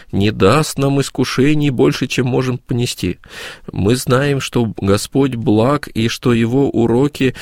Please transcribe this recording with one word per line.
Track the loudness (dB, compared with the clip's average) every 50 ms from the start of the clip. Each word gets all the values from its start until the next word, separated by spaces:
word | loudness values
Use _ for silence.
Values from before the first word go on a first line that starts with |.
| -14 -6 -2
не | 0 0 0
даст | 2 4 4 4 6 4 2 0 -2 -2
нам | -2 0 0 0
искушений | -2 -2 -2 -2 -2 0 0 2 2 2 2 2 2 0
больше, | 2 2 2 2 2 0 -4
чем | -4 -2 -2 -2
можем | 0 0 0 0 -2 -4 -6
понести. | -6 -4 -4 -2 -2 -4 -4 -4 -6 -6 -6 -6 -12 -18 -18 -16 -16 -16 -16 -16 -16 -10 -6
Мы | -2 0 2 0
знаем, | 0 2 0 0 2 2 0 -2 -2
что | -4 -4 -2 -2 -2 -2 -2 -2
Господь | 0 0 0 0 0 -2 0 0 0 0 0
благ | -2 0 2 2 4 4 2 0 -2 -4 -6
и | -4 -4 -2 -2
что | -4 -2 0 0 2
Его | 2 2 0 2 2 0 2
уроки | 2 0 2 2 2 2 0 0 0 0 -2 -2 -2 -4